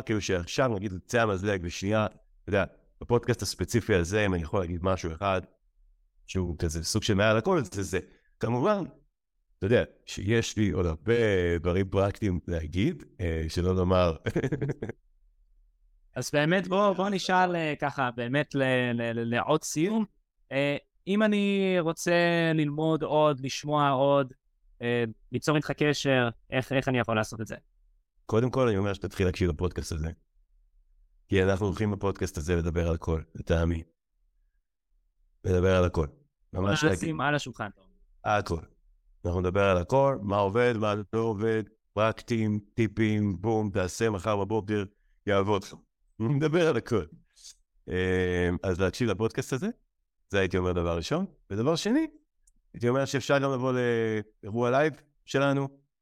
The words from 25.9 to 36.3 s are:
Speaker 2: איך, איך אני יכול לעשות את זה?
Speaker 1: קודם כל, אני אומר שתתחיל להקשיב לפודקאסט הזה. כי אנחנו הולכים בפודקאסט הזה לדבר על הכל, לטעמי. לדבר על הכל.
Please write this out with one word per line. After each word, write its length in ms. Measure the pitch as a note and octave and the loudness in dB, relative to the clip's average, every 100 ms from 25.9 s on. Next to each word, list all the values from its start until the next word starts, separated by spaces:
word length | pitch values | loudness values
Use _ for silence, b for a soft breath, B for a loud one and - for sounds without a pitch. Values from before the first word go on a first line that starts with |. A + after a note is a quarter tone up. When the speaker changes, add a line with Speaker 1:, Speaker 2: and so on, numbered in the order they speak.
| C#3 C#3 C3 A#2+ - - | 2 2 2 2 -4 -6
Speaker 2:
איך, 240 | C3 - | -4 -2
איך 140 | C3 C3+ | -2 0
אני 120 | B2+ | 0
יכול 160 | A#2 A2 | 0 0
לעשות 260 | A2 A2+ | -2 -6
את 60 | G#2 | -10
זה? 80 | - - _ _ _ _ _ - | -12 -16 _ _ _ _ _ -2
Speaker 1:
קודם 240 | A2 B2 | 2 2
כל, 180 | C3+ B2 | 2 2
אני 100 | F#2+ | 2
אומר 160 | G2+ | 0
שתתחיל 320 | F#2+ - - F2+ | -2 -6 0 0
להקשיב 240 | - F2+ | 2 0
לפודקאסט 420 | D2 F2 - - | 0 -4 -4 -8
הזה. 200 | D#2+ D#2+ - _ _ _ _ _ _ _ _ _ _ - | -6 -6 -10 _ _ _ _ _ _ _ _ _ _ -2
כי 160 | G2 | 2
אנחנו 220 | F#2 F#2+ G2+ | 4 2 0
הולכים 260 | F#2 G#2 | 0 -2
בפודקאסט 460 | G2+ G2 F2+ F#2 - | -2 -2 -2 -6 -4
הזה 180 | D2+ E2+ | -2 0
לדבר 320 | E2+ E2 E2+ | 0 -2 -2
על 80 | E2 | -2
הכל, 260 | - D#2+ - - | -2 -4 -6 -10
לטעמי. 480 | - E2 E2 E2 - _ _ _ _ _ _ _ _ _ _ _ _ _ _ _ | -2 0 0 -2 -8 _ _ _ _ _ _ _ _ _ _ _ _ _ _ _
לדבר 320 | F#2+ F#2 F#2 F#2 | 0 2 4 4
על 100 | F2 | 2
הכל. 220 | E2+ D2 - _ | 0 -4 -8 _